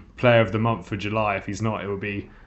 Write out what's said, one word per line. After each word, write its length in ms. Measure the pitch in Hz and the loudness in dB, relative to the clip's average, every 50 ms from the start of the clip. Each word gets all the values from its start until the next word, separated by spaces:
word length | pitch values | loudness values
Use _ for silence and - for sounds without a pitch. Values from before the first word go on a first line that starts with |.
| - - - | -12 -18 -6
player 240 | - - 123 117 117 | 0 4 6 6 6
of 100 | 113 98 | 6 4
the 80 | 98 110 | 2 0
month 280 | 110 117 113 92 - - | 0 0 0 -2 -4 -8
for 80 | 110 | -8
July. 400 | 95 95 104 104 110 107 104 98 | -6 -4 -4 -2 0 0 0 -2
If 100 | 95 - | -2 -4
he's 140 | - 101 92 | -6 -6 -4
not, 240 | 107 113 107 98 92 | -2 -2 -2 -4 -4
it 40 | 98 | -6
would 120 | 101 95 | -6 -6
be 300 | 101 104 101 101 98 - - - - | -6 -6 -6 -6 -8 -10 -16 -20 -20